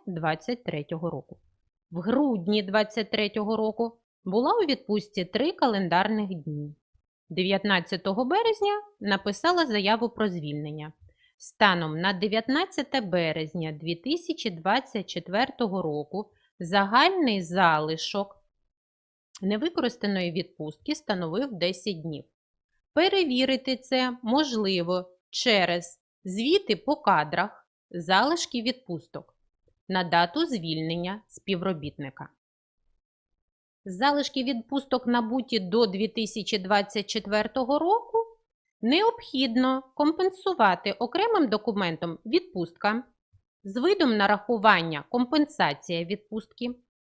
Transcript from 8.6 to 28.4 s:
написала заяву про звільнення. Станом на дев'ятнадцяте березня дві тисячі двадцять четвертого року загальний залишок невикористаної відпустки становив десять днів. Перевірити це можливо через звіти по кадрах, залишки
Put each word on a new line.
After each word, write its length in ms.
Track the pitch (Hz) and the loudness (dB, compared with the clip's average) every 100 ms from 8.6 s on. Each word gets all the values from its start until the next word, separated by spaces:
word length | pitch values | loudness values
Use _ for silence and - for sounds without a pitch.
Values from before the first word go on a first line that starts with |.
| 403 415 415 - | 0 0 -6 -8
написала 640 | 202 196 208 202 339 359 294 | -2 0 0 0 2 2 2
заяву 420 | 208 190 220 233 | 2 2 2 0
про 200 | - 214 | 0 -2
звільнення. 640 | 175 147 147 151 151 151 - - _ _ _ | -2 -6 -6 -6 -8 -12 -16 -20 _ _ _
Станом 640 | - - 208 175 160 156 | -14 2 4 4 0 0
на 120 | 190 | -2
дев'ятнадцяте 880 | 185 202 220 226 285 381 - 269 262 | 0 0 0 2 0 0 -4 -2 -2
березня 720 | 196 175 165 160 156 175 160 | 0 0 0 -2 -4 -4 -6
дві 220 | 151 160 | -6 -6
тисячі 560 | 170 254 339 - - 226 | -6 -4 -4 -4 -6 -6
двадцять 560 | 165 180 240 269 208 180 | -4 0 0 0 -8 -6
четвертого 760 | 175 170 196 269 - 220 185 | -8 -4 -2 -2 -2 -2 -2
року 480 | 165 147 147 190 208 _ _ - | -2 -4 -6 -8 -10 _ _ -12
загальний 840 | 170 196 196 240 339 381 269 196 | 0 0 4 6 4 4 2 2
залишок 920 | 165 180 175 156 156 160 - 202 202 - _ _ _ _ _ _ _ _ _ - | 0 4 4 4 0 -4 -4 -4 -6 -10 _ _ _ _ _ _ _ _ _ -6
невикористаної 880 | 190 214 320 339 247 233 202 196 175 | -4 -2 -2 -2 -4 -2 -2 -2 -2
відпустки 640 | 165 - - 151 - - | -4 -6 -8 -12 -10 -8
становив 580 | 302 - 185 165 190 277 | -8 -4 -4 -2 -4 -4
десять 500 | 185 175 185 214 165 | -2 -4 -2 -6 -6
днів. 220 | 160 143 - _ _ _ _ _ _ | -8 -10 -14 _ _ _ _ _ _
Перевірити 840 | 294 381 392 320 247 262 262 262 254 | 2 2 4 2 2 2 0 -2 -6
це 420 | - 254 254 240 | -2 0 0 -2
можливо 880 | 220 277 294 226 196 185 170 180 180 _ _ | 0 2 2 0 0 0 0 -2 -4 _ _
через 720 | - 254 208 175 175 - - _ _ | -2 4 4 4 0 -4 -18 _ _
звіти 520 | 185 196 254 392 403 185 | -8 -2 2 2 2 -2
по 200 | - 302 | 0 0
кадрах, 720 | 208 170 151 170 202 - _ _ _ | 2 2 2 -2 -4 -6 _ _ _
залишки 720 | 175 160 190 269 339 | -10 2 4 4 0